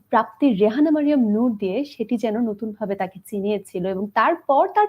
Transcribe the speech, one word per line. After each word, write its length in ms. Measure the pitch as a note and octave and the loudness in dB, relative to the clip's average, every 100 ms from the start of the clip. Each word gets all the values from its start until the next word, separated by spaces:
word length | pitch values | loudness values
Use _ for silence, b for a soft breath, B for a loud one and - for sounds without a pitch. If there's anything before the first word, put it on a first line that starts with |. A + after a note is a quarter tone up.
| - | 0
প্রাপ্তি 440 | A3+ A#3 - C#4+ | 0 0 0 0
রেহানা 380 | F#3+ G#3 A#3 D#4 | 4 2 4 2
মারিয়াম 280 | D4+ D4 D4 | 2 2 2
নূর 380 | A3 G#3 B3+ G#3 | 2 2 0 -2
দিয়ে, 280 | F#3+ G#3 C#4+ | -4 -4 -6
সেটি 320 | - A3+ A#3+ | -8 -4 -4
যেন 180 | A3+ G#3 | -2 -2
নতুনভাবে 560 | A#3 G#3 A3 G#3 G3+ G3 | -2 -4 -8 -8 -6 -4
তাকে 240 | F#3 F#3 - | -6 -10 -10
চিনিয়েছিল। 600 | G#3 G3+ G#3 G3+ F#3 F#3 | -6 -2 -4 -4 -6 -4
এবং 240 | F#3+ G#3 | -4 -4
তারপর 580 | A3+ B3 E4+ - C#4 G4 | 0 2 0 0 2 2
তার 200 | G#4 | 2